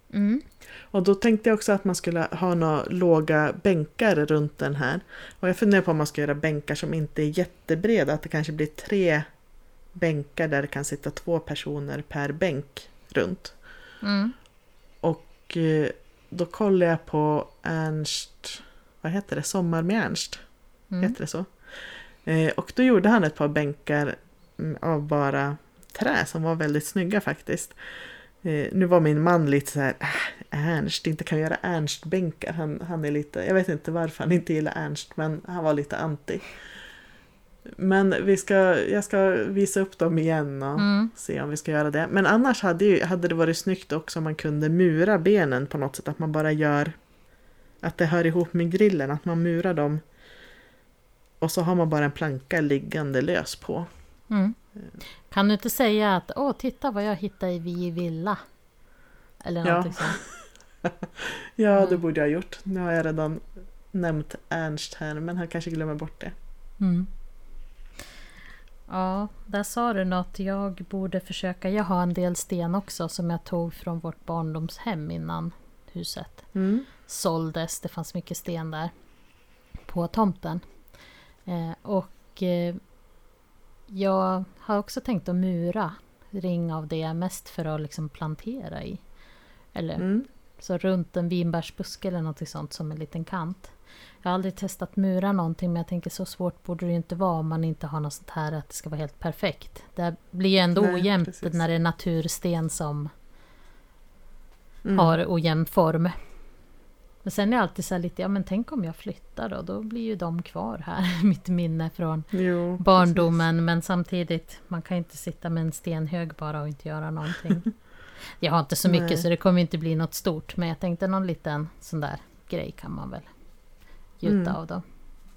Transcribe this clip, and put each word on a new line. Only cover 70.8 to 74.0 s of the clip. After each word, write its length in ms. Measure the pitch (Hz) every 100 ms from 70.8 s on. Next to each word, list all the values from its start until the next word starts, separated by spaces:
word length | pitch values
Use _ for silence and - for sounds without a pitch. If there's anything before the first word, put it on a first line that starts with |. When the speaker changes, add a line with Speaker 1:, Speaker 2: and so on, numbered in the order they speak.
| 180
Speaker 1:
borde 320 | 196 190 185
försöka. 500 | 180 175 190 180 190
Jag 140 | 208
har 180 | 190 185
en 120 | 180
del 220 | 175 180 175
sten 380 | - 180 170
också 340 | 185 196 - 165
som 220 | - 170
jag 140 | 170
tog 300 | - 175 170
från 240 | - -
vårt 260 | 165